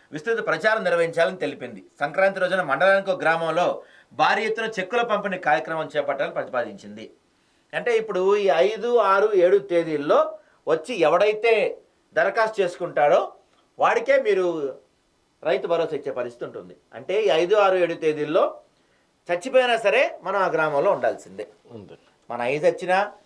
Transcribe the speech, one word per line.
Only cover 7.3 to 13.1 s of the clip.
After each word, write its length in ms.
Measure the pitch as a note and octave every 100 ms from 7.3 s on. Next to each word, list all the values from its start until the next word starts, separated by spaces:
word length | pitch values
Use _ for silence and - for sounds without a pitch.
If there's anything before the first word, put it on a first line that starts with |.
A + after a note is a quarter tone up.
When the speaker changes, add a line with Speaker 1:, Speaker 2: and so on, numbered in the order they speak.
| _ _ _ _
Speaker 1:
అంటే 240 | D#3 A#3+ A3+
ఇప్పుడు 380 | A3 F3+ F#3+ G#3
ఈ 120 | G3
ఐదు, 500 | E3 F#3+ A3 A#3 A#3+
ఆరు, 340 | G3 G3 G#3+ G3+
ఏడు 220 | F3 G3+
తేదీల్లో 800 | D3 E3+ D#3+ D3 D3 B3 D#4 - _ _ -
వచ్చి 320 | D#3+ - A3
ఎవడైతే 800 | D#3 F3 G#3 G#3+ A#3 A3 F3 - _ _ _
దరఖాస్తు 480 | D#3 F#3+ A3+ A3 -
చేసుకుంటాడో 720 | F3+ - E3+ D#3+ D3